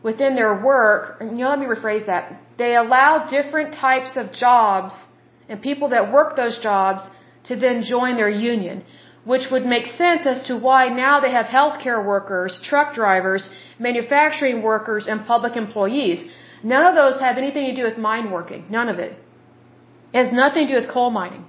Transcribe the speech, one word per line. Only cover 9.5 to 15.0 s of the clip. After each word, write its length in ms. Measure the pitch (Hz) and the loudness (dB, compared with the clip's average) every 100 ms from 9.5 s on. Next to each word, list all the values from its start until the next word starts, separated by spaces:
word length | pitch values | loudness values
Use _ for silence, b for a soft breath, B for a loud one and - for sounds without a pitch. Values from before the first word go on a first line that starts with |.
would 160 | 254 254 | -2 0
make 200 | 240 - | -2 -2
sense 380 | - 349 330 294 | -2 0 2 0
as 100 | 254 - | -2 -6
to 80 | 240 | -2
why 320 | 247 262 254 | 4 4 4
now 320 | 240 262 285 | 0 2 4
they 100 | 269 | 4
have 160 | 247 220 | 0 2
healthcare 560 | 254 294 294 254 233 202 | 2 2 0 -4 -2 0
workers, 440 | 196 196 190 185 - - | -2 -2 -4 -4 -8 -2
truck 240 | 285 294 | 0 0
drivers, 560 | 233 208 190 190 190 - B B B | 0 2 2 2 -4 -6 B B B
manufacturing 840 | 240 240 233 285 302 302 277 233 | -4 -4 0 2 2 0 -2 0
workers, 440 | 214 220 214 214 | 0 -2 -2 -6